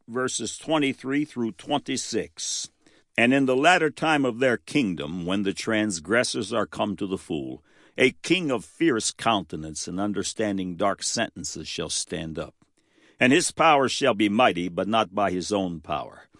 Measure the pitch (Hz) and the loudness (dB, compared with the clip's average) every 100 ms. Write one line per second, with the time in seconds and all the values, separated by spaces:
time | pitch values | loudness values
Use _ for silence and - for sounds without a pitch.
0 | - 117 131 - 110 - - 156 139 123 | -6 -4 -4 -4 -6 -8 -2 0 2 -2
1 | 131 139 147 - 117 101 - 143 - 131 | -4 -2 -4 -4 -4 -6 -4 -4 -2 -6
2 | - 110 - - - - - _ _ _ | -4 -4 -6 -8 -8 -8 -10 _ _ _
3 | _ - 117 135 135 127 156 180 156 143 | _ 2 4 4 4 4 6 6 2 0
4 | 160 151 131 113 131 113 - 147 113 80 | 0 2 2 2 2 0 0 0 0 -2
5 | 71 90 85 98 98 - - 110 107 85 | -6 -6 -2 -2 -2 -4 -2 0 0 -4
6 | 78 117 123 127 101 113 98 - 107 92 | 0 0 2 -2 -4 -2 -2 -2 -4 -2
7 | 98 92 - 80 65 64 _ _ _ - | -4 -4 -4 -6 -6 -12 _ _ _ 2
8 | 131 - - 180 160 120 - - 165 117 | 2 2 -2 0 0 -2 -4 -2 2 2
9 | - - 117 107 85 85 78 78 - 90 | -2 -2 0 0 -2 -10 -10 -10 -8 -4
10 | 104 101 95 - 107 98 92 85 101 92 | -4 -4 -6 -4 -2 -2 -4 -2 -2 -2
11 | - - 113 - 76 85 78 - 80 - | -4 -4 -4 -6 -12 -10 -10 -8 -6 -6
12 | - 87 80 80 78 - _ _ _ _ | -6 -6 -6 -8 -10 -14 _ _ _ _
13 | _ _ 127 147 165 - 160 147 131 - | _ _ 4 4 2 4 6 6 4 2
14 | 135 104 107 104 123 87 90 85 95 110 | 0 2 2 4 4 2 -2 -2 0 0
15 | 104 95 98 92 78 101 95 82 78 76 | 0 0 0 0 -2 -2 -2 -4 -6 -8
16 | 58 - - | -8 -14 -20